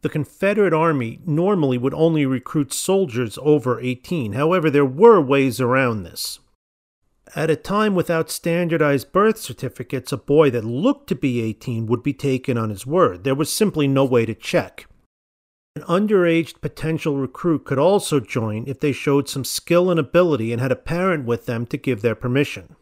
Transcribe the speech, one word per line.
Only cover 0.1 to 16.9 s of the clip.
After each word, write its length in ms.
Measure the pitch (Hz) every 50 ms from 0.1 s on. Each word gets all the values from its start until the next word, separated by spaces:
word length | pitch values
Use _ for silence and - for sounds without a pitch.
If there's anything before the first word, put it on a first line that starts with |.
Confederate 640 | - 156 147 - _ _ - 196 208 220 208 185 156
Army 460 | 156 160 170 160 139 120 113 - - -
normally 540 | 180 147 151 170 190 208 190 151 135 127 123
would 160 | 120 135 -
only 320 | 151 160 165 165 156 143
recruit 480 | 135 131 123 - - - 160 143 - -
soldiers 640 | - - - 185 196 196 147 110 120 127 113 - - 135
over 360 | 147 151 147 117 123 123 110
eighteen. 540 | 123 127 127 120 _ - 180 170 123 107 98
However, 380 | 120 143 160 180 185 156 156
there 140 | 131 143 143
were 360 | 135 127 139 202 233 226 196
ways 400 | 151 127 139 139 135 135 113 113
around 400 | 131 120 123 131 135 123 113 107
this. 380 | 92 82 - - - - - - _ _ _ _ _ _ _ _ _ _ _ _ _ _ _ _ _ - -
At 160 | - 147 160
a 40 | 156
time 380 | 147 - - 190 208 214 214 202
without 380 | 180 156 - 170 160 160 -
standardized 800 | - - - 175 165 175 180 170 165 165 156 147 143 135 - -
birth 260 | _ 185 202 220 214 -
certificates, 720 | - - 120 - - 131 - - 123 _ - 131 123 -
a 60 | - 117
boy 320 | - - 143 147 160 143
that 160 | 120 123 104
looked 420 | 113 117 127 170 254 285 - _ -
to 60 | 185
be 260 | 131 - 139 123 120
eighteen 440 | 113 110 107 _ - - 123 110 113
would 160 | 107 120 120
be 120 | - 143 139
taken 440 | _ - 143 131 127 131 - 127 117
on 140 | 113 110
his 160 | 107 95 - 127
word. 360 | 147 185 175 120 90 87 90
There 120 | 135 131
was 160 | 135 156 143
simply 360 | - - 214 202 - 156 147 139
no 160 | 135 135 139
way 220 | 131 123 123 113
to 80 | 110 110
check. 540 | - - - - 175 107 - _ - - _ - _ _ _ _ _ _ _ _ _ _ _ _ _ _ _ _ -
An 40 |
underage 800 | - - 170 185 208 208 214 196 175 170 165 165 165 - - _
potential 560 | - 143 - - - 156